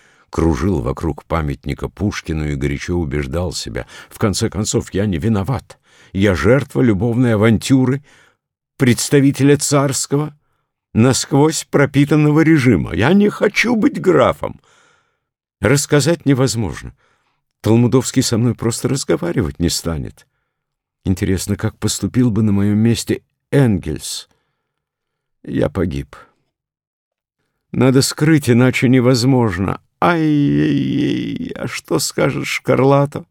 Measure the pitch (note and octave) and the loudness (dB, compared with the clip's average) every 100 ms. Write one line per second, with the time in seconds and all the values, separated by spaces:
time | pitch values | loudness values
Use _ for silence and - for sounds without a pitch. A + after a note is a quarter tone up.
0 | _ _ _ - E2 C#2+ F2+ D#2+ A#1 C#2 | _ _ _ -2 0 0 -2 -2 -4 -6
1 | E2 D2 - E2 D2+ C2+ C#2+ C#2+ C#2 - | -6 -8 -6 -4 -4 -6 -8 -8 -10 -6
2 | G2+ - - D#2 D2+ C#2+ C#2 C2+ - F2 | -6 -4 -6 -6 -4 -4 -4 -6 -6 -4
3 | D#2 D2 C2+ D#2 F2+ - - A#1 - - | -4 -6 -6 -6 -6 -8 -10 -12 -12 -18
4 | - - A2 F#2 A2+ F2 G#2+ A#2 - F#2+ | -20 -4 -2 0 -4 -4 -4 -4 -4 -4
5 | G#2 E2 G2+ G#2 F#2+ A2 - - _ _ | -2 -2 -2 -2 -2 -6 -8 -20 _ _
6 | _ F#2+ G#2 E2+ E2+ C3+ - C3+ B2+ F#2+ | _ 0 0 2 2 2 0 0 0 2
7 | A#2+ A#2 B2 G#2+ A2+ G#2 - C3+ B2+ C#3 | 0 0 2 2 2 2 2 2 2 -2
8 | - _ _ _ _ _ _ - B2+ A2 | -8 _ _ _ _ _ _ 0 2 2
9 | - C#3+ C3+ B2 C#3 C#3+ - C#3 C#3 C3 | 2 2 4 4 4 2 2 0 0 -4
10 | - C#3+ D3+ - _ _ _ _ _ G#2+ | -4 -4 -4 -10 _ _ _ _ _ 2
11 | B2+ B2+ - B2 D3+ D#3+ - C#3 C#3 C#3 | 2 2 0 2 2 0 -2 0 2 2
12 | D3 D#3 D3+ D3+ D#3+ D#3+ B2 F2+ A#1+ E2+ | 2 2 4 4 4 4 4 2 0 0
13 | B2 G3+ G#3 - G#3 - G#3+ A3+ D4 F#3+ | 2 4 2 0 -2 0 -2 0 0 0
14 | F#3 D#3 G#2 D2+ - - _ _ _ _ | 2 4 2 0 -6 -10 _ _ _ _
15 | _ _ _ _ _ - G#2 C#3+ - D3 | _ _ _ _ _ -2 2 2 2 0
16 | C3 E3+ C3+ B2+ C3 A2+ F#2+ A#1 B1 - | 2 0 0 2 0 -2 -6 -8 -14 -20
17 | _ _ _ _ _ _ G#2 A2+ A#2+ C3 | _ _ _ _ _ _ 2 2 4 2
18 | B2+ - - A2 A#2+ A2 A#2 - B2 C3+ | 0 -2 0 0 0 -2 -4 -4 -4 -4
19 | - D#3+ E3+ C#3+ D#2 - E2+ - - D#2+ | -4 -4 -4 -4 -4 -2 -2 -2 -6 -6
20 | A1 - _ _ _ _ _ _ _ _ | -8 -14 _ _ _ _ _ _ _ _
21 | - F#2 F#2+ F#2 - G2+ A2 - G#2 - | -6 -2 -2 -2 -4 -4 -6 -4 -6 -4
22 | G2 B2 B2 G#2 A2 G2+ G2+ G#2 A2+ A2+ | -4 0 0 2 0 0 0 2 2 0
23 | - - _ _ _ C#3 B2+ F#2 D#2 C2 | -2 -6 _ _ _ 0 2 0 -4 -8
24 | - - - _ _ _ _ _ _ _ | -10 -12 -14 _ _ _ _ _ _ _
25 | _ _ _ _ - - - - E2+ C#2 | _ _ _ _ -8 -4 -2 -2 -4 -4
26 | - - - _ _ _ _ _ _ _ | -10 -16 -20 _ _ _ _ _ _ _
27 | _ _ _ _ _ _ _ - B2+ C3 | _ _ _ _ _ _ _ 0 4 4
28 | - - D#3 D#3 D3 A#2+ B2+ B2 B2 C3 | 2 0 2 2 4 4 2 2 2 4
29 | A#2+ B2+ B2+ B2+ A#2 F2+ F#2+ - _ - | 4 2 2 2 0 -2 -4 -6 _ -4
30 | F3 E3+ D#3 D3 C#3+ C#3+ D#3 C#3 C#3 C3 | -2 0 0 2 0 0 0 -2 -2 -2
31 | B2+ B2 A#2 - - - - - - D#3+ | -2 -4 -6 -8 -10 -10 -10 -10 -6 -4
32 | - - D3 C3+ C3+ - - B2+ C3+ C#3 | -4 -4 -4 -4 -6 -6 -2 2 4 4
33 | C#3+ - - | 0 -4 -16